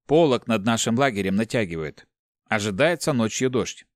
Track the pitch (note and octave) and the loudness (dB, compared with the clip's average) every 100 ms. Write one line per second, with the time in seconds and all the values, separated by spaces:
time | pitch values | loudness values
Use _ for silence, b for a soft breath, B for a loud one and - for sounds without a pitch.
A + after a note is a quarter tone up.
0 | - D3+ D#3 A#2+ - A2 G#2 A2+ B2+ A#2 | 0 4 4 2 0 -2 0 0 0 0
1 | C#3 G2+ F#2+ G2 A2+ B2+ F#2+ E2 D2+ - | 0 0 0 0 0 -2 -4 -4 -8 -10
2 | - _ _ _ - G#2+ G#2 F#2+ D#3 E3+ | -20 _ _ _ -4 -2 -2 0 0 0
3 | - C3 A2 - B2+ B2 F2 - - | -2 0 0 0 -2 0 -4 -8 -18